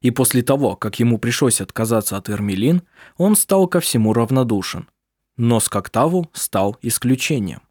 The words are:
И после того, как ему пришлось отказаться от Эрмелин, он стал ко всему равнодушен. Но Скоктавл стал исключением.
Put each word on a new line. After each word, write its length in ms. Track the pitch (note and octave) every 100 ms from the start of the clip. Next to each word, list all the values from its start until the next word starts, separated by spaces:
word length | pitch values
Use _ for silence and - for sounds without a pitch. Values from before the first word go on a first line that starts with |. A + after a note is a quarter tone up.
И 100 | B2+
после 320 | A#2 B2+ B2+
того, 320 | A#2+ C#3 B2+ F#2
как 240 | G#2+ -
ему 180 | A#2+ A2+
пришлось 420 | A#2 A#2+ C3+ -
отказаться 580 | F#2+ - A2+ A2+ G2+ G2
от 120 | F#2+
Эрмелин, 540 | G#2 G2+ F#2+ A#2+ F3 - _ - _
он 180 | F#3 G#3+
стал 320 | - G3 F3+
ко 120 | F3
всему 340 | - A#2+ G#2+
равнодушен. 720 | A2 A#2 C3 B2 G#2 F#2+ F2+ - _ _ _ _ -
Но 220 | A#2 A#2
Скоктавл 680 | - G#2 - C3+ D3+ F3+ E3+
стал 440 | - - G2+ G2+ A2
исключением. 800 | A#2+ - B2 B2+ - C3+ G2 C2+ _